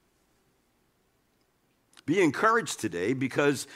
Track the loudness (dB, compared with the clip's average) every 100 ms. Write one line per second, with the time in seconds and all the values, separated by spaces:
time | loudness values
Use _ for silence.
0 | _ _ _ _ _ _ _ _ _ _
1 | _ _ _ _ _ _ _ _ _ _
2 | -2 2 2 2 2 2 -2 -6 -8 -4
3 | -2 -2 -4 0 0 0 -4